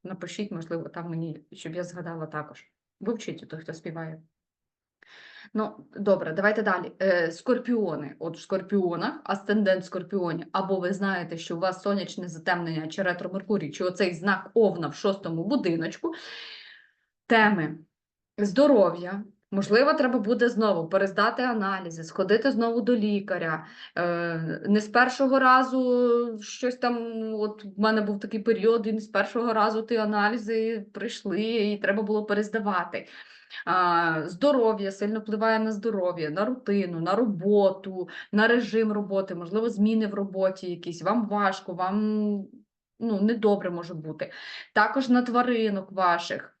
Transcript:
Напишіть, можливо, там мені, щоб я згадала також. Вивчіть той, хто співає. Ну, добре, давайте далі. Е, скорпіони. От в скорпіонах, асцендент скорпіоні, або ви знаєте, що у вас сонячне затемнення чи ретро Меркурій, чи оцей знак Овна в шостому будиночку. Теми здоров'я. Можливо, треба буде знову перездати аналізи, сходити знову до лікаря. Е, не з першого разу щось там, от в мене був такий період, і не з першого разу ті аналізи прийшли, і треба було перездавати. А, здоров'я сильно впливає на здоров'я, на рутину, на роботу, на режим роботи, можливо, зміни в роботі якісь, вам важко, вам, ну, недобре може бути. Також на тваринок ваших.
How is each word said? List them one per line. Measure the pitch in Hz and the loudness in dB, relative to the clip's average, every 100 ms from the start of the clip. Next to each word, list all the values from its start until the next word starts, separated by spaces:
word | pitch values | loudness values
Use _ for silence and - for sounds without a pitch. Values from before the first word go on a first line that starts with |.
Напишіть, | 180 185 170 - 202 | -12 -12 -10 -8 -8
можливо, | 165 165 165 165 | -8 -6 -8 -8
там | 175 170 | -10 -8
мені, | 165 165 151 _ | -6 -6 -10 _
щоб | - 160 | -14 -10
я | 165 | -8
згадала | 170 175 165 165 156 | -8 -10 -10 -10 -8
також. | 151 147 - _ _ _ _ | -8 -10 -16 _ _ _ _
Вивчіть | 196 220 - 147 - | -6 -6 -8 -12 -12
той, | 160 | -14
хто | 160 | -12
співає. | 160 170 160 160 160 _ _ _ _ _ _ _ _ _ - - - 214 | -12 -10 -10 -10 -12 _ _ _ _ _ _ _ _ _ -20 -20 -20 -8
Ну, | 214 214 - - - | -6 -4 -8 -18 -4
добре, | 202 185 160 | 2 2 0
давайте | 160 202 214 | 0 2 2
далі. | 208 180 165 - | 0 0 -4 -2
Е, | 190 175 165 | 2 2 2
скорпіони. | 165 - 247 247 233 190 151 147 - | -2 0 0 2 0 0 -4 -8 -8
От | 165 160 | -10 -10
в | |
скорпіонах, | - 190 185 202 180 165 214 320 | -4 -4 0 0 2 0 -4 -6
асцендент | - 196 - 214 190 185 | -6 -6 0 2 4 2
скорпіоні, | 180 185 170 202 175 165 - | -2 -10 -6 -4 -2 -4 -4
або | 190 185 190 | -4 0 0
ви | 180 | 0
знаєте, | 196 196 185 165 165 | 0 -2 -2 -4 -10
що | - 170 | -8 -2
у | |
вас | 185 185 | -2 -2
сонячне | 202 196 175 - 175 | -2 -2 -2 -8 -10
затемнення | 160 175 175 170 160 160 | -6 -2 -2 -2 -4 -6
чи | - | -2
ретро | 180 180 180 | -2 -2 -6
Меркурій, | 190 - 202 156 | -8 -2 -2 -2
чи | - | -4
оцей | 180 180 185 | -4 0 -2
знак | 165 196 185 - | 0 -2 -2 0
Овна | 240 208 170 151 | 4 4 2 -6
в | |
шостому | - 202 196 170 165 | -2 -2 0 -4 -4
будиночку. | 185 269 190 165 165 - 339 - - - - - - - _ _ _ _ _ | 0 0 0 -2 -4 -6 -8 -8 -14 -16 -16 -18 -20 -20 _ _ _ _ _
Теми | 226 214 190 151 160 - _ _ _ _ - | 4 6 4 -2 -6 -16 _ _ _ _ -4
здоров'я. | 202 185 294 247 175 170 175 202 214 _ _ | 0 4 6 8 6 2 -8 -10 -12 _ _
Можливо, | 196 202 214 277 | -4 2 4 4
треба | 311 262 240 | 4 2 2
буде | 202 240 240 | 0 2 2
знову | 202 214 175 160 | 4 2 2 0
перездати | 190 196 190 214 233 | 0 2 2 2 2
аналізи, | 254 226 196 190 175 165 | -2 0 -2 -4 -8 -12
сходити | 160 - 185 220 269 | -10 -4 2 4 4
знову | 220 233 233 | 2 0 0
до | 233 240 | 2 2
лікаря. | 208 202 196 180 165 160 - - - - | 2 0 -2 -4 -2 -4 -8 -20 -10 -2
Е, | 175 170 170 165 160 - - | -2 0 -2 -2 -4 -4 2
не | 208 | 2
з | 214 | 4
першого | 240 254 247 269 269 | 4 4 4 4 6
разу | 262 254 262 262 254 247 247 240 240 220 | 8 6 6 0 2 4 4 4 0 -6
щось | 208 - 247 247 | -12 -4 -4 0
там, | 240 240 233 226 220 | -2 -2 -4 -6 -6
от | 220 208 208 | -4 -4 -6
в | 202 190 | -14 0
мене | 214 220 | 2 2
був | 208 202 | 0 -4
такий | 214 220 | -4 -4
період, | 220 196 214 226 208 | 0 2 4 2 0
і | |
не | 220 | -4
з | 208 | -2
першого | - 202 233 240 | -2 0 -2 0
разу | 220 214 220 | 2 2 0
ті | 220 226 | -2 0
аналізи | 214 208 208 240 208 226 220 226 202 | 2 2 2 0 -2 -2 -2 -4 -8
прийшли, | 202 220 - 202 185 | -8 -8 -6 -4 -2
і | 220 226 202 208 | 0 0 0 0
треба | 190 202 | 0 0
було | 208 214 | 0 -2
перездавати. | 208 202 214 226 202 185 175 107 - - - - _ - | 0 -2 0 -2 -2 -2 -4 -8 -12 -20 -20 -20 _ -10
А, | - 185 175 170 170 160 151 | -2 2 4 4 2 0 -4
здоров'я | 175 285 269 220 202 196 | 2 4 6 4 2 -4
сильно | 196 208 220 | -2 -2 -2
впливає | 214 208 220 220 | -4 0 2 2
на | 220 | 0
здоров'я, | 208 226 202 180 170 151 | -2 -2 0 0 -2 -4
на | 160 | -2
рутину, | 214 254 - 202 180 170 | -2 -2 0 0 0 -2
на | 170 | 0
роботу, | 202 240 190 190 208 196 185 190 185 175 - - | 2 2 0 4 6 6 2 -8 -8 -8 -10 -2
на | 208 220 | 2 4
режим | 240 208 220 220 | 4 2 0 0
роботи, | 208 196 196 190 | 0 -2 -2 -2
можливо, | 175 170 208 226 | -8 -4 -2 -2
зміни | 196 214 220 214 | 2 2 4 0
в | |
роботі | 202 196 190 190 190 180 | -2 -4 0 0 0 -8
якісь, | 175 175 165 | -8 -8 -4
вам | 170 233 208 | 0 0 0
важко, | 208 196 190 - | 0 0 0 -8
вам, | 180 185 202 214 214 208 202 196 - _ _ _ _ | -4 -2 0 0 0 0 -2 -6 -18 _ _ _ _
ну, | 226 202 | -4 2
недобре | 208 233 214 202 185 | 2 4 2 2 -2
може | 175 170 | -6 -8
бути. | 165 156 156 - - - - - | -12 -10 -8 -10 -10 -16 -16 -2
Також | 214 208 269 254 | 2 4 2 2
на | 247 | 2
тваринок | 247 240 247 233 220 196 190 | 4 2 2 2 0 -2 -6
ваших. | 190 180 170 - - - _ | 0 2 2 -2 -8 -10 _